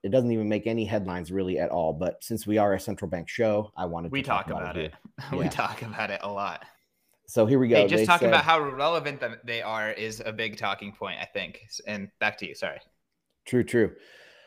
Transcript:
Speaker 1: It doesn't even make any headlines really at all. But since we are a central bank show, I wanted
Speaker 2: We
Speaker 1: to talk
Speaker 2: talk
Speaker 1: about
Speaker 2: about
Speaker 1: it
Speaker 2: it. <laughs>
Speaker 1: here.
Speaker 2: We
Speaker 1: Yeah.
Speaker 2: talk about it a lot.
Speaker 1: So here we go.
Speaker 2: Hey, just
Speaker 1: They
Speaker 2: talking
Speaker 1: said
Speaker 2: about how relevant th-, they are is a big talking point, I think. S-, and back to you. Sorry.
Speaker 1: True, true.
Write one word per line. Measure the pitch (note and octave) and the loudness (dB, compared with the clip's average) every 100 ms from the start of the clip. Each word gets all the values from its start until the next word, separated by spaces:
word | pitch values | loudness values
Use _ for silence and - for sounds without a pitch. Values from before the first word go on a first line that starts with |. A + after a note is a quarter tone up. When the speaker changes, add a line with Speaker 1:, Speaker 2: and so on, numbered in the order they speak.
Speaker 1:
It | G2 | 0
doesn't | C3 A#2+ | 2 4
even | A2+ G#2+ | 2 0
make | G#2+ A#2 | 0 0
any | A#2 | -2
headlines | G#2 A2 F#2 F2 E2 | 0 -2 -2 -6 -4
really | F#2+ F#2 E2+ | -2 0 0
at | E2+ | 0
all. | F2 D#2+ | 0 0
But | D2+ F2 - | 0 -4 -4
since | - A2 G#2 | -6 -6 0
we | G#2+ | 2
are | G#2 | 4
a | F#2+ | 2
central | - G2 F#2 | -2 -6 -6
bank | F2 E2+ | -6 -6
show, | - A2+ G#2 G#2 - | 0 2 0 -2 -6
I | F2+ | -6
wanted | E2+ E2+ | -6 -6
Speaker 2:
We | C3+ | -4
Speaker 1:
to | C3 | -2
talk | G#2 E2 | -2 -2
Speaker 2:
talk | |
Speaker 1:
about | D#2+ | -6
Speaker 2:
about | F2+ F2+ | -6 -6
Speaker 1:
it | - - - - | -8 -10 -20 -14
Speaker 2:
it. | |
<laughs> | - | -6
Speaker 1:
here. | - | -4
Speaker 2:
We | E3 | -2
Speaker 1:
Yeah. | |
Speaker 2:
talk | - G#2 - | -2 -4 -4
about | A2 G#2 G#2 | -10 -6 -6
it | G2 | -6
a | G2+ | -6
lot. | G2+ G2 - - _ _ _ _ _ - | -6 -6 -8 -14 _ _ _ _ _ -2
Speaker 1:
So | A#2+ | 4
here | A2 C3+ | 6 6
we | B2 | 6
go. | A2 | 6
Speaker 2:
Hey, | G2+ | 6
just | G#2 | 6
Speaker 1:
They | A2 | 6
Speaker 2:
talking | E3+ A#2 | 6 6
Speaker 1:
said | |
Speaker 2:
about | - | 6
how | D#3+ E3 | 6 4
relevant | C#3+ C3 D3+ E3 D3 C#3 | 2 0 0 0 -2 -6
th-, | B2 A2+ | -6 -6
they | A#2 A#2 | -8 -6
are | G#2+ A2 G#2+ | -4 -4 -4
is | G#2+ A2 A2 | -4 -6 -6
a | A2+ | -8
big | G#2+ A2+ G#2 | -4 -6 -4
talking | G#2 G2 G2+ | -4 -4 -8
point, | - F#2+ F2 | -10 -8 -8
I | - | -8
think. | G2+ F2 - - | -6 -8 -12 -16
S-, | - - | -12 -8
and | G#2 G2+ - | -8 -8 -4
back | G#2+ - | -4 -4
to | F2+ | -10
you. | |
Sorry. | - F2+ - - _ _ _ _ _ | -8 -8 -8 -16 _ _ _ _ _
Speaker 1:
True, | - B2 | -2 0
true. | A#2 A#2+ G2 - - - - - | 2 2 2 -2 -20 -20 -20 -20